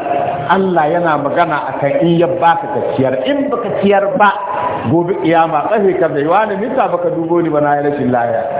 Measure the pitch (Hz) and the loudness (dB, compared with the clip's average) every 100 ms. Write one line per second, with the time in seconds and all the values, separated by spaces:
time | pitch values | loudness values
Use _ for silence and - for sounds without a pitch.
0 | - - - - 147 190 190 170 151 175 | -4 -2 -2 -4 0 0 2 2 2 2
1 | 170 147 - - 170 147 - - 139 139 | 0 0 0 0 0 -2 -4 -2 -2 2
2 | 165 170 170 - 160 165 - 120 - 131 | 2 2 2 2 2 2 -2 -4 -2 0
3 | 131 - 262 285 - 240 208 - 196 196 | 0 0 -2 -2 -2 -2 -4 0 2 4
4 | 202 190 202 - - - - - 117 160 | 2 2 2 2 -4 -4 -4 -4 0 0
5 | 170 196 160 165 165 151 143 214 190 175 | 0 -2 0 2 2 0 0 0 2 2
6 | 160 143 147 190 214 196 233 220 190 175 | 0 0 0 2 0 -2 -4 -2 0 0
7 | 175 165 160 170 165 147 147 143 143 135 | -2 -2 0 0 0 0 2 0 0 -2
8 | 123 123 120 113 - - | 0 0 0 -2 -2 -2